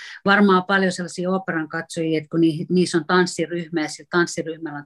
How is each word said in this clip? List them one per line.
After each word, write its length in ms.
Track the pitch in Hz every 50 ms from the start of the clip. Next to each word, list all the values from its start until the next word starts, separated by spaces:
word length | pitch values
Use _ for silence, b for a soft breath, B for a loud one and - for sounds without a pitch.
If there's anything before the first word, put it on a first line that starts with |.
| B B B B B
varmaan 400 | 196 196 202 208 202 190 185 185
paljon 280 | - 196 190 190 185 175
sellaisia 380 | - 180 165 - - 175 180
oopperan 380 | 190 190 185 - 160 160 156 151
katsojia, 500 | - 165 160 - - 170 165 160 160 156
että 100 | 151 -
kun 100 | - 165
ni-, 260 | 165 165 156 156 180 -
niissä 300 | 175 185 180 165 - 170
on 60 | 151
tanssiryhmä 720 | - 185 180 185 175 - - 165 156 175 175 170 156 170 165
ja 80 | 151 147
sillä 200 | - - 151 _
tanssiryhmällä 680 | - 175 175 160 - - 160 160 160 160 165 156 147 143
on 60 | 147